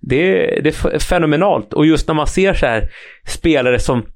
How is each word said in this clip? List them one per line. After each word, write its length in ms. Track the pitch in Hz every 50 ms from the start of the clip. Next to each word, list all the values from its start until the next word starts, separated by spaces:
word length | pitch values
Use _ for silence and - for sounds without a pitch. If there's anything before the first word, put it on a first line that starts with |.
Det 160 | - - 123
är, 460 | 135 170 185 190 185 - - - - -
det 60 | 151
är 60 | 160 - - 151 -
f-, 80 | 151 -
fenomenalt. 680 | - 190 175 165 151 147 147 175 208 180 139 - - -
Och 120 | - 151
just 220 | 156 160 151 - -
när 60 | 160
man 120 | 151 -
ser 280 | 135 - - 190 196 180
så 120 | - -
här 220 | 135 117 110 101 - - - - - - - _ -
spelare 500 | - - - 170 160 143 127 123 123 117
som 260 | - - 135 123 107 - -